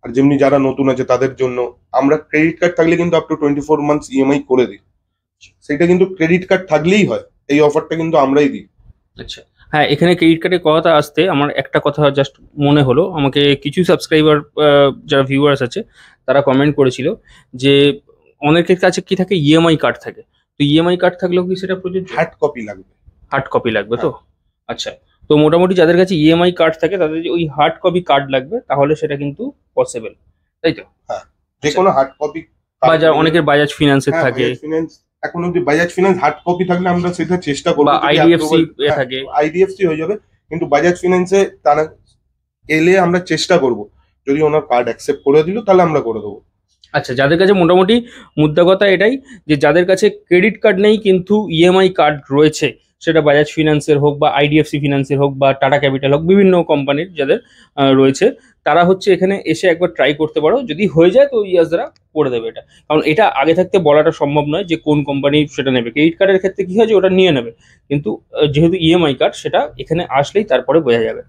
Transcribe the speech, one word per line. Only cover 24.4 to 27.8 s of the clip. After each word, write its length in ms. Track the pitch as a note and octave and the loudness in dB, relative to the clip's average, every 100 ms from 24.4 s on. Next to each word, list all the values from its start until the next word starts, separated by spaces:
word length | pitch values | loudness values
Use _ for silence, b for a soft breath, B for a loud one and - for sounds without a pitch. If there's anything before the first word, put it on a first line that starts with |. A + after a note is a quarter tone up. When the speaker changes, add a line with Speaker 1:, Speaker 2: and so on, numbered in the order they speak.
| _ _ _ | _ _ _
Speaker 2:
আচ্ছা, 240 | A#2+ - - _ _ _ | -12 -12 -14 _ _ _
তো 40 | D3+ | 2
মোটামুটি 360 | D3+ E3 F3+ F#3 | 2 2 2 2
যাদের 220 | D#3+ F3 | 2 4
কাছে 160 | F#3 F#3 | 2 2
ইএমআই 360 | D3+ E3 F3 | 2 4 2
card 220 | F3+ D#3+ D#3+ | 2 -2 0
থাকে, 140 | D#3+ F#3+ | -4 -2
তাদের 200 | D#3 D#3+ | -4 -4
যদি 120 | F3 | -4
ওই 140 | F3 D#3+ | -4 -4
hard 280 | C#3+ D3+ D#3+ | 0 -2 0